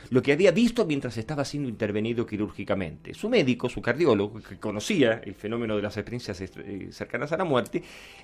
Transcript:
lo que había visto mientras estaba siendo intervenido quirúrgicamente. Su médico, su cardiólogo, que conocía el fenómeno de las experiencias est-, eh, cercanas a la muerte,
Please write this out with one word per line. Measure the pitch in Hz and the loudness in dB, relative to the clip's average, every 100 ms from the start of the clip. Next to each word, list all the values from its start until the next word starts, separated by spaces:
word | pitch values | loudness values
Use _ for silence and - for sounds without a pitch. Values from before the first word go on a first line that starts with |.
| - | 0
lo | 123 | 2
que | 127 | 4
había | 147 190 | 6 6
visto | 170 233 247 | 6 4 4
mientras | 175 143 127 113 | 0 0 -4 -6
estaba | 110 147 | -6 -4
siendo | 135 147 135 | -4 -4 -6
intervenido | 101 107 104 113 117 113 | -2 -2 0 0 -2 -2
quirúrgicamente. | 101 104 - 95 98 85 73 - | -2 -4 -4 -2 -2 -2 -8 -14
Su | - 214 | -8 0
médico, | 247 135 120 120 | 4 4 2 -2
su | - | -2
cardiólogo, | 120 120 170 104 104 110 | -2 2 4 4 2 -4
que | - 95 | -16 -8
conocía | 110 104 - 202 120 110 | -6 -4 0 4 4 4
el | - | -4
fenómeno | 95 104 120 117 104 | -10 -6 -4 -2 -2
de | |
las | 104 107 | -2 -4
experiencias | 101 120 - 95 | -6 -8 -8 -8
est-, | 95 - | -10 -10
eh, | - 98 90 | -10 -10 -10
cercanas | - 104 123 143 | -10 -8 -6 -4
a | 165 | -2
la | |
muerte, | 185 127 107 175 - - - - | 2 2 0 -4 -8 -14 -20 -8